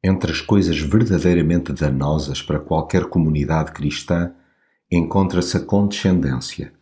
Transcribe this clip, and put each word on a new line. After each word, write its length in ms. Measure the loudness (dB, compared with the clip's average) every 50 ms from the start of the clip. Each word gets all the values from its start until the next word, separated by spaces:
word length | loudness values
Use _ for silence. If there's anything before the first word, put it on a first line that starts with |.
| 2
Entre 280 | 2 0 2 0 -4
as 80 | -4 -4
coisas 400 | 0 2 4 4 4 2 0 -2
verdadeiramente 920 | -2 2 2 2 4 4 0 2 2 2 2 4 2 2 2 0 0 -2 -4
danosas 720 | -2 -2 0 0 0 0 0 0 -2 -2 -4 -8 -8 -4
para 160 | -4 -4 -4
qualquer 460 | -2 -2 -2 -2 -2 0 0 -2 -2
comunidade 680 | 0 0 0 2 2 2 0 0 0 0 -2 -2 -4
cristã, 600 | -6 -4 -4 -4 -4 -4 -4 -2 -2 -2 -2 -4 -6 _ _ _ _ _ _ _ _ _ _ _
encontra-se 680 | 0 0 0 2 2 2 2 2 2 0 -2 0 -2
a 20 | -2
condescendência. 1120 | -2 2 2 2 2 2 -2 0 2 2 2 4 2 0 -2 -2 -6 -8 -10 -10 -12 -12 _ _